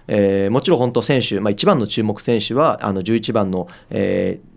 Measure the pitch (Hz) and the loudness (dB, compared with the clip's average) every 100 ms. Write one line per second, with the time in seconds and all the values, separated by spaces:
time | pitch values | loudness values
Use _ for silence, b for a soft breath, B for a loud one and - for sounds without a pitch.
0 | - 107 98 98 98 120 - 156 123 120 | -2 2 2 2 2 0 2 2 2 0
1 | 110 135 110 101 107 104 185 170 104 - | 0 0 0 -2 -2 0 2 2 0 -2
2 | 110 104 - 117 - 120 156 - 104 95 | -2 -2 0 0 0 0 0 0 -2 -4
3 | 92 113 113 113 98 92 87 B - 107 | 0 0 0 0 0 -2 -6 B -8 -4
4 | 98 95 92 95 - | -2 0 -2 -4 -12